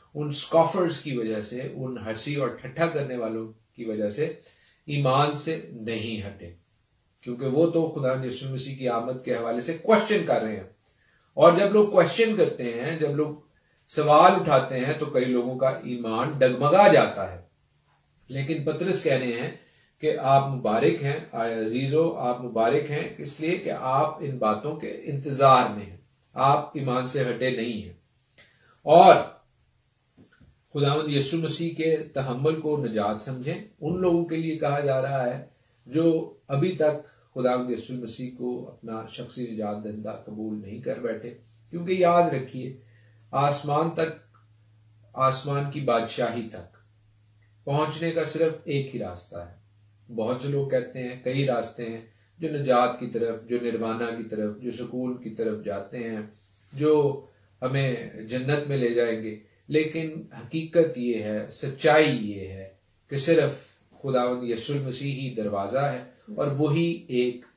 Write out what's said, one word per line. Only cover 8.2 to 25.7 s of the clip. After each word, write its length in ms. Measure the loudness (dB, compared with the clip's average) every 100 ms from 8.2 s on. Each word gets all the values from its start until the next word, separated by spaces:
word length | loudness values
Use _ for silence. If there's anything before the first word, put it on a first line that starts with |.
यीशु 240 | -4 -8 -8
मसीह 280 | -8 -8 -6
की 100 | -2
आमद 360 | -2 -4 -6
के 100 | -4
हवाले 260 | -4 -4 -4
से 140 | -4
क्वेश्चन 520 | -2 4 4 4 0 2
कर 160 | 0
रहे 140 | 0 -6
हैं। 200 | -10 _ _ _ _ _ _ 6
और 200 | 8 8
जब 100 | 6
लोग 260 | 4 6
question 440 | 6 4 4 2 4
करते 280 | 2 0
हैं, 340 | -6 -4 -4 -2
जब 100 | -2
लोग 420 | 0 -2 -6 -16 _ _ _ -6
सवाल 520 | 0 6 10 10 8
उठाते 340 | 4 4 4
हैं, 240 | -2 -2 -2
तो 80 | -2
कई 180 | 0
लोगों 320 | 2 2 0 0
का 260 | 0 0 -6
ईमान 520 | -6 -4 -2 -2 4
डगमगा 500 | 4 4 6 8 10
जाता 440 | 8 6 0 -8
है। 180 | -10 -18 _ _ _ _ _ _ _ -10
लेकिन 340 | -6 -2 -2
पतरस 400 | -2 -2 0 0
कह 140 | 2 2
रहे 140 | 0
हैं 280 | -4 -6 -10 _ _ _ _
कि 80 | -2
आप 420 | 0 6 6 4
मुबारक 500 | 0 0 4 4 2
हैं, 300 | -2 -4 -6
आए 200 | -4 -2
अजीजो, 540 | -2 -2 -2 2 2 2
आप 340 | 0 -2 -2
मुबारक 440 | -4 0 2 2 0
हैं, 260 | -4 -6 -10
इसलिए 420 | -12 -6 -4 -2
कि 120 | -4
आप 480 | -4 0 0 0 -2
इन 160 | -8 -2
बातों 380 | 0 0 -4 -8
के 120 | -10
इंतजार 840 | -10 -8 -6 -6 4 6 6 4